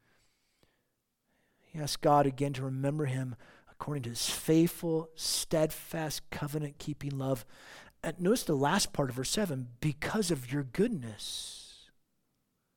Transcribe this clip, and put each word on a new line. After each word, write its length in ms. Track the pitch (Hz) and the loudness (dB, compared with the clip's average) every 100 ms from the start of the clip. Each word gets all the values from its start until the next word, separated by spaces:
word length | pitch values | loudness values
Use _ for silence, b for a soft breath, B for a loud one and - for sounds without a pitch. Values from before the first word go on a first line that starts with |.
| _ _ _ _ _ _ _ _ _ _ _ _ _ _ _ _ | _ _ _ _ _ _ _ _ _ _ _ _ _ _ _ _
He 180 | _ 160 | _ -6
asks 160 | 143 - | -4 2
God 320 | 160 147 143 | 6 6 6
again 260 | 131 143 | 2 -2
to 100 | 131 | -2
remember 420 | 135 131 139 151 143 | -4 -2 0 0 -2
him 300 | 131 131 120 b b b | -2 -4 -8 b b b
according 340 | b - 147 | b -6 -6
to 60 | 117 | -6
his 200 | 117 - | -4 -4
faithful, 800 | - - 160 170 - 170 160 165 - | -2 4 6 6 2 0 0 -2 -6
steadfast, 1120 | - - - 165 156 - - 165 156 - - | -2 -2 0 2 2 0 -8 -6 -4 -6 -8
covenant-keeping 880 | - 147 151 147 143 - 143 143 139 | -6 -4 -4 -6 -8 -8 -6 -4 -2
love. 280 | 135 131 - B B B B B | 0 0 -2 B B B B B
And 160 | 165 170 | -8 0
notice 240 | 175 247 | 2 2
the 120 | - 143 | 2 2
last 380 | 143 190 - | 4 4 2
part 180 | - 139 | 0 -2
of 40 | 123 | 0
verse 140 | 131 | -2
seven, 460 | - 208 131 123 120 | 0 0 -2 -6 -2
"Because 520 | 151 143 - 220 180 | -2 0 -2 0 0
of 200 | 147 123 | 0 -2
your 120 | 143 | -4
goodness." 1300 | 135 - 226 190 117 104 - - - - - - - _ _ _ _ _ _ _ _ | -2 0 0 0 -6 -10 -8 -8 -10 -12 -16 -20 -20 _ _ _ _ _ _ _ _